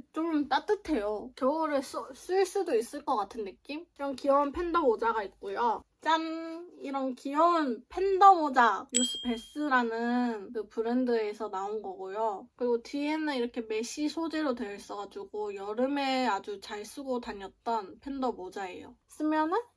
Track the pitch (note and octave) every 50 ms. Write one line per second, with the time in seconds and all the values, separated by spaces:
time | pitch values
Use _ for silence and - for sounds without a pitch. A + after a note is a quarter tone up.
0 | - _ - D#4 D#4+ E4 D#4+ D4 D4 - F#4+ - - - G#4 G4+ - - D#4 A#3
1 | G3+ G#3 G#3+ G3+ A3+ C4 - - C4+ C4 D4+ D#4+ D#4+ D4+ D4 C4+ B3+ - - -
2 | - - C#4 - - - F4+ F#4+ G4 F4+ - G4+ F4+ F4 C4+ A3 A#3 - - D4
3 | - - C4 G#3+ G3+ G3 - B3 G#3 F#3+ - _ _ - C#4 D#4 F4 _ _ -
4 | C#4 C#4 C#4 B3+ - C#4 C4+ C#4+ D4 C#4+ C4 E4 F4 F4 D#4+ E4 D#4 B3+ A3 -
5 | A#4 A4+ A4+ A4 G4+ F#4+ - - - - G4 G#4+ A#4+ A#4 G#4+ - - _ _ _
6 | - D4+ D#4+ D#4+ D#4+ D#4+ D#4+ E4 E4 E4 D#4+ E4 F4 F4+ D4+ D4 B3+ C#4 C4+ C#4
7 | C4 C4 B3+ - - C4+ C#4 D4 E4 F4 F4 E4 D4+ C4 A3+ G#3 - - - F4+
8 | F#4+ G4 G4 F4+ G4 G4 F#4+ E4+ D#4 D4 C4 B3+ A#3+ A3 G3+ - - - - -
9 | B3 - - - - B3 A#3 A#3 - - - D4 D4 D4 C4 B3 A#3+ A3+ A3+ A3+
10 | A#3 A#3+ A#3+ B3 B3 A#3+ A3+ G#3 F#3+ G#3+ A#3+ A3+ G3+ G#3 - A#3 A3 A#3 A#3+ B3+
11 | B3+ A#3+ A#3 A3+ A3 G#3 G#3+ G#3+ A3 G#3 G3 F#3+ G3 G3+ G#3+ A3 G3+ G3 F#3 G3
12 | F#3+ F#3 F#3+ G#3+ A3+ A3 G3 F#3+ B3 - _ - B3+ A#3+ A#3+ A#3 A#3 - - C#4+
13 | C#4+ D4 D#4 D#4+ D#4 D4+ C#4 B3+ A#3+ B3 - B3+ A3+ - - G#3+ A#3+ - - -
14 | D4 D4+ - E4 E4 D#4+ D#4 D#4 D#4 C#4 B3 A#3 A#3 G3+ G3+ G3+ - - G#3 G3+
15 | G3+ G3 - - - - - G#3 G#3+ G#3 G3 G3 G3 G#3 G#3+ A3+ B3+ C4+ C#4+ C#4
16 | C#4 C4+ C4 C4 B3+ A#3 G3 G3 G3 - G3+ G3 - - A3 G#3 G#3+ - - D4
17 | C#4 C4+ B3+ A#3+ A#3+ A#3 A#3 G3 F#3+ F#3+ - _ - A#3+ A#3 A3 G3 F#3 G#3+ -
18 | - C#4 C#4 C#4 C4 B3 - F3+ F3+ F#3 F3+ G#3 G3 F3+ - - - - - _
19 | _ _ - - D4+ D#4 D#4 D#4 D#4 D#4+ F4+ A4+ A#4 - _